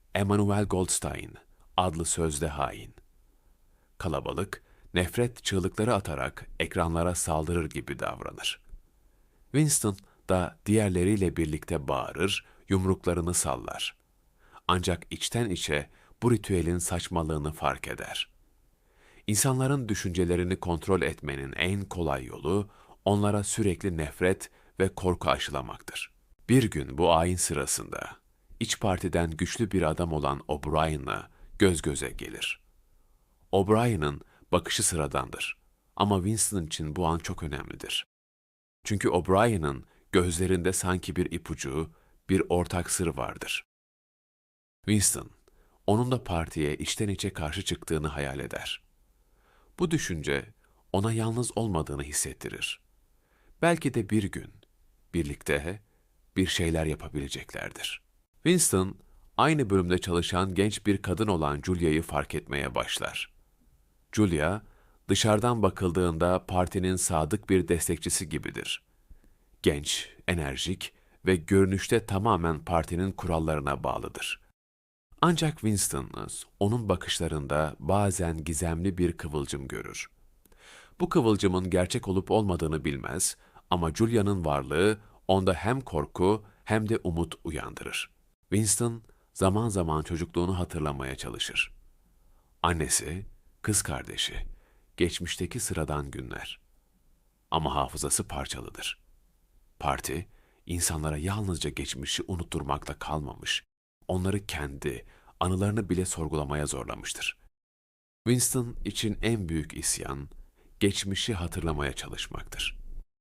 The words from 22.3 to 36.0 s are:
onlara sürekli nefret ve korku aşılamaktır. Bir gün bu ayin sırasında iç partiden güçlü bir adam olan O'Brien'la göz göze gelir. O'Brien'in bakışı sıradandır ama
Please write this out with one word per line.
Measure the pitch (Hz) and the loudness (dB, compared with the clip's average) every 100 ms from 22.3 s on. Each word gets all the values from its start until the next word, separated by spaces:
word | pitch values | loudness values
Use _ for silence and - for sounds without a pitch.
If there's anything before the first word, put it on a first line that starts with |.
| - 71 98 104 - - - | -6 0 0 -2 -10 -20 -4
onlara | - 101 101 104 | 2 2 4 0
sürekli | 101 - 104 85 101 82 | 0 0 0 0 -2 -2
nefret | 76 - 90 98 - _ _ - | -4 2 2 2 -2 _ _ 0
ve | 92 | 0
korku | - 92 90 87 | 0 0 2 2
aşılamaktır. | 67 - 69 60 - - - - _ _ _ - | 2 0 -4 -6 -12 -14 -12 -14 _ _ _ 2
Bir | 127 113 | 4 4
gün | 78 67 67 | 0 -4 2
bu | 85 | 6
ayin | 82 87 90 | 6 6 2
sırasında | - 73 67 - 50 50 - - _ _ _ - | 0 0 -2 -2 -4 -10 -10 -14 _ _ _ -6
iç | 110 - | -4 0
partiden | 107 92 92 85 85 | 2 2 2 2 0
güçlü | 80 87 - 110 | 0 -2 0 0
bir | 95 | 2
adam | 82 76 87 | 2 2 0
olan | 78 69 69 - | 0 0 -2 -2
O'Brien'la | 76 76 76 80 76 65 50 - - - - | -4 0 2 2 0 -4 -6 -8 -18 -14 4
göz | 98 82 | 6 6
göze | 78 69 65 | 0 -2 -4
gelir. | - 50 52 - - _ _ _ _ _ _ _ _ _ | -6 -10 -8 -8 -8 _ _ _ _ _ _ _ _ _
O'Brien'in | 95 95 107 120 104 73 71 - _ - | 2 4 4 4 2 0 -2 -10 _ 0
bakışı | 87 85 - | 0 0 0
sıradandır | - 87 73 69 64 - - - _ _ _ | 0 0 0 -2 -4 -6 -8 -10 _ _ _
ama | - | 0